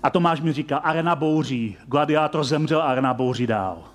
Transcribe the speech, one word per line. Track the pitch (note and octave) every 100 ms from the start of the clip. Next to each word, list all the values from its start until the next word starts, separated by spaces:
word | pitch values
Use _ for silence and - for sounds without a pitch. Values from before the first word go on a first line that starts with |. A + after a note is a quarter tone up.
A | C#3
Tomáš | F3+ E3+ D#3+
mi | D#3+
říká, | C#3+ D3+ C#3+
arena | E3 D#3+ E3+ E3
bouří, | D#3 D#3 B2+ B2+ A2+ F#2+ -
gladiátor | C#3+ D3 D3+ D3+ D3+
zemřel, | C#3 D3 D3+ D#3
arena | D#3 C3 C3
bouří | A#2+ B2+ A2 A#2+
dál. | A2 F#2+ E2 -